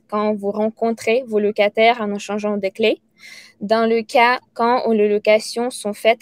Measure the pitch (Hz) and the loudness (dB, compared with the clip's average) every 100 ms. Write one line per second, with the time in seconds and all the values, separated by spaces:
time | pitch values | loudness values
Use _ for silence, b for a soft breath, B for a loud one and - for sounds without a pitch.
0 | _ 208 214 214 196 208 220 - 226 226 | _ -2 -2 -2 -4 -2 -4 -2 -4 -2
1 | - 233 240 214 208 214 208 226 226 240 | -2 -2 0 -2 0 0 0 4 2 2
2 | 208 202 - 208 208 208 190 - 214 294 | -4 -6 -6 -6 -4 -4 -6 -2 -2 -2
3 | _ B B B B B 202 220 226 226 | _ B B B B B -2 0 2 0
4 | 214 262 240 247 - - 233 247 226 220 | 0 2 4 2 -6 -2 0 0 0 2
5 | 208 208 214 220 - 233 240 - 208 208 | 2 2 2 2 0 -6 -6 -6 -8 0
6 | 220 226 | 0 0